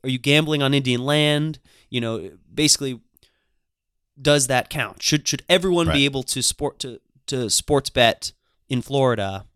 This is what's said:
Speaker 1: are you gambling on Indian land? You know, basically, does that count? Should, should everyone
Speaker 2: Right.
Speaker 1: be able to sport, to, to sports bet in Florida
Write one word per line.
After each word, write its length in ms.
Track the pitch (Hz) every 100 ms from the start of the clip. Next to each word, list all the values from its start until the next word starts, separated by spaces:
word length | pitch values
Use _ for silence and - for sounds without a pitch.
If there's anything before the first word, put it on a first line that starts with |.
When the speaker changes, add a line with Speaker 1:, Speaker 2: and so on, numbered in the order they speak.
Speaker 1:
are 40 | 131
you 100 | 127
gambling 440 | 135 147 151 151
on 100 | 139
Indian 320 | 139 131 120
land? 540 | 131 151 151 147 156 147 _ _ _
You 100 | 123
know, 300 | 117 113 87 76 _
basically, 480 | 104 151 - 139 120 _ _ _ _ _ _ _ _ _ _ _ -
does 260 | 139 147 127
that 200 | 127 -
count? 320 | 156 110 -
Should, 240 | - 151 -
should 160 | 139 -
everyone 380 | 185 185 175 165
Speaker 2:
Right. 60 |
Speaker 1:
be 100 | 147
able 180 | 139 135
to 180 | 127 131
sport, 360 | 120 - 147 -
to, 200 | 131 117 _ _ -
to 220 | 135 113
sports 400 | - - 143 -
bet 420 | - 117 - - _ _ _ _
in 140 | 131
Florida 640 | - 135 131 113 98 95 -